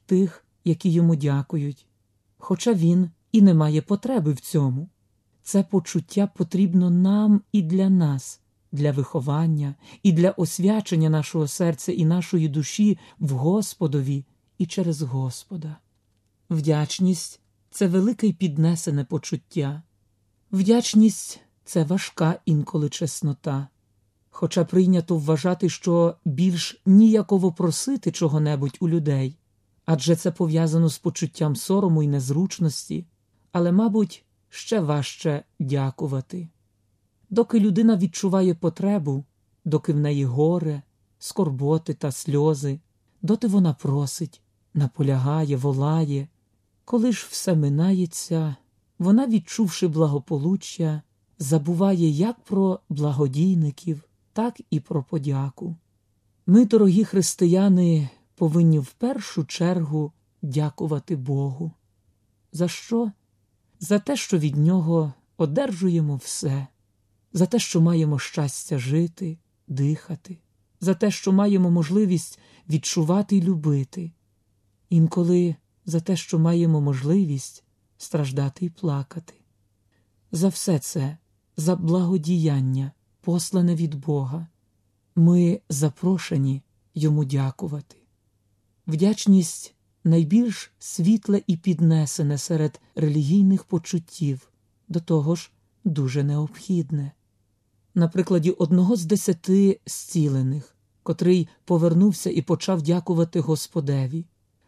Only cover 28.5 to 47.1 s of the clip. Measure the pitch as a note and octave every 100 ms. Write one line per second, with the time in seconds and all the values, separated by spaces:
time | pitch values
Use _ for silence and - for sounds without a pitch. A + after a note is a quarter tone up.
28.5 | C#3+ C#3 - F3 E3+ D3 C3+ C3 - _
29.5 | _ _ _ - D#3 C#3+ E3 F3+ E3+ E3+
30.5 | D#3+ E3 E3 D#3+ - E3+ - D3+ - D3+
31.5 | B2+ - G3 F#3+ D#3+ D3 C#3+ C3 C#3+ F#3+
32.5 | - E3 - - D#3 - _ _ _ _
33.5 | F3+ F3 F#3 A3+ G#3+ G3+ - _ _ _
34.5 | - - A3 D3+ D3 C3+ - E3 D3 -
35.5 | - C3+ C#3 C3+ - D#3 C3+ - F3+ E3
36.5 | _ _ _ _ _ _ _ _ G3+ A#3
37.5 | A#3 G#3 F#3 A3+ G3+ F3+ - G3 F#3+ F#3
38.5 | E3 E3+ D#3+ G3 G#3 D3 C3+ - _ _
39.5 | _ D#3 D3+ - D3 D3 C#3+ C3+ C3 D#3
40.5 | F3 D#3 C#3+ - _ _ _ - - D#3+
41.5 | B2+ C#3+ D#3+ E3+ C#3+ D3 - - C#3+ D#3
42.5 | C#3+ C#3 C#3+ - _ _ _ E3+ G#3+ A#3
43.5 | G3 E3+ C3+ C#3+ C#3+ C#3 - E3+ - _
44.5 | _ _ D#3 C3+ - C#3 C3+ C3+ D#3 D3
45.5 | C3+ C#3+ C3+ C#3+ D#3+ D3 C#3 C#3+ _ _
46.5 | _ _ _ - A#3+ B3